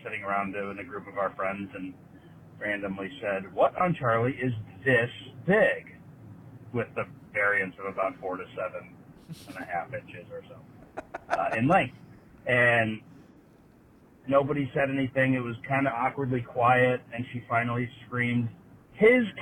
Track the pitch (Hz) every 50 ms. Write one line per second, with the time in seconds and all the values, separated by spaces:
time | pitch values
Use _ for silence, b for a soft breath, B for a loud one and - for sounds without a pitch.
0 | - 113 110 104 98 98 98 101 101 98 95 101 101 98 98 101 98 87 104 101
1 | 87 98 90 101 98 92 82 - 95 95 98 101 101 95 101 98 95 92 90 -
2 | - - b b b b b b b - - - 104 104 104 101 101 98 98 98
3 | 95 92 92 - - 101 98 95 95 95 - 107 151 180 - - 180 180 165 -
4 | 139 120 113 113 117 127 143 - 127 131 117 107 107 - - - - 135 127 120
5 | 117 117 - - - - - - - 165 196 214 190 117 92 - - - - -
6 | - - - - - - - - - - - - - - - 120 107 - - 113
7 | 104 - - - - - - 107 101 101 101 98 95 92 87 - 98 98 95 98
8 | 95 95 90 - 98 95 92 92 90 - - - 92 90 90 87 87 - - -
9 | - - - - - - 160 - - - - - - - - 85 - - - 87
10 | 85 - - 90 87 - 85 82 - - 87 - - - - - - - - -
11 | - - - 339 - - - - - - - 113 117 - 185 190 139 123 - -
12 | - - - - - - - - - - 123 123 120 120 117 117 113 110 110 110
13 | - - - - - - - - - - - - - - - - - - - -
14 | - - - - - 127 139 139 143 135 147 143 139 127 - 147 139 135 135 135
15 | 135 123 - 135 131 131 131 131 123 120 120 113 - - 139 135 139 135 117 117
16 | 127 131 - 143 139 123 131 123 117 - - 127 120 120 127 127 127 127 123 123
17 | - - - 117 123 - 120 120 - - 123 117 120 120 117 120 123 120 - -
18 | - - 123 120 120 120 120 120 117 113 - - - - - - - - - -
19 | 214 220 254 254 233 190 - -